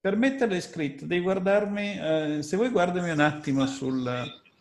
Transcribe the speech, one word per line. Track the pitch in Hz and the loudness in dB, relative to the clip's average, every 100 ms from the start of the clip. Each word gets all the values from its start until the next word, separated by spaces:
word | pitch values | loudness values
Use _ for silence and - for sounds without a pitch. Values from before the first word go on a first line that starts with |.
Per | 190 208 | -2 2
metterle | 269 269 233 180 | 2 2 0 0
scritte | - 165 147 139 156 | -4 -4 -4 -4 -4
devi | 175 | -2
guardarmi, | 180 185 185 202 208 202 202 185 | 0 0 2 2 2 -2 -4 -4
eh, | 156 156 156 151 | 0 0 0 -2
se | 147 190 | -2 0
vuoi | 247 | 2
guardami | 240 180 180 175 | 2 2 2 0
un | 151 | 2
attimo | 151 151 - 135 135 | 2 2 -2 0 0
sul, | 135 131 131 123 123 123 - _ _ | -2 -4 -2 -2 -4 -6 -12 _ _